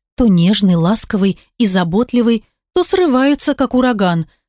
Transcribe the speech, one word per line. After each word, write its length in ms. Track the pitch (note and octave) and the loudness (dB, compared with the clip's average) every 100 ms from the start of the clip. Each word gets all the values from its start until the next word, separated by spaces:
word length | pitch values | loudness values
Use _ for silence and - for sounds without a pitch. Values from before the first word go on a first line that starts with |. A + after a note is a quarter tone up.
| _ - | _ -2
То 120 | A#3+ | 0
нежный, 480 | F3+ E3+ G#3+ G3 E3+ | 2 2 2 0 2
ласковый 640 | E3 A3 - G#3 G3 F3 _ - | 0 -2 -2 -2 -2 -4 _ -4
и 80 | A3+ | 0
заботливый, 800 | F#3 F3 F#3 B3 A#3+ A#3 A3+ _ _ _ | 0 -2 -2 -2 0 0 -2 _ _ _
то 100 | - | -2
срывается, 720 | F4 F#4 F4 B3+ C#4 C#4+ - C#4 | 0 0 2 2 0 0 -2 -2
как 180 | B3+ | -2
ураган, 540 | B3 B3+ A3 F#3 E3+ D#3+ _ | 0 0 0 -2 -2 -6 _